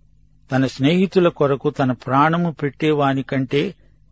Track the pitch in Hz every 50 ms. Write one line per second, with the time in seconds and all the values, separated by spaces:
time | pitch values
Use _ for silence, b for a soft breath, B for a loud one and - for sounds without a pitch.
0 | _ _ _ _ _ _ _ _ _ - 135 127 131 123 - - 131 143 170 180
1 | 190 190 - 185 180 170 - - 151 135 139 131 - 151 135 - 139 127 127 -
2 | - - 127 139 147 156 165 170 175 170 151 - 147 143 - - - 156 156 143
3 | 143 139 135 135 131 - 143 131 135 127 - 143 139 160 - _ _ _ _ _
4 | _ _